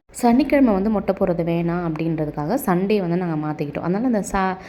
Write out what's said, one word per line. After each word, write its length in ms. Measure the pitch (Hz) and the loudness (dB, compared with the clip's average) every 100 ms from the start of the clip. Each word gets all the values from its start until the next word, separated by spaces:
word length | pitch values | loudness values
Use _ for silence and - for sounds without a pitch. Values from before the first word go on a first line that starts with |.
| - | -8
சனிக்கிழமை 640 | - 240 240 294 285 262 | 0 4 4 4 4 4
வந்து 160 | 190 202 | 4 2
மொட்டை 260 | 208 196 190 | 0 0 0
போடுறது 280 | 190 170 | 0 0
வேணாம் 400 | 170 170 170 170 | 0 0 0 -2
அப்படின்றதுக்காக 760 | 175 160 165 156 151 151 147 247 | -2 -2 -2 -2 -4 -4 -2 -2
சண்டே 400 | - 175 196 214 | 0 0 2 0
வந்து 180 | 175 170 | 0 -2
நாங்க 200 | 180 156 | -2 -2
மாத்திக்கிட்டோம். 460 | 151 151 147 - - | -4 -4 -6 -6 -4
அதனால 200 | 190 254 | -2 0
அந்த 160 | 220 | 0
சா-, 340 | 185 202 190 185 | -2 -2 -2 -4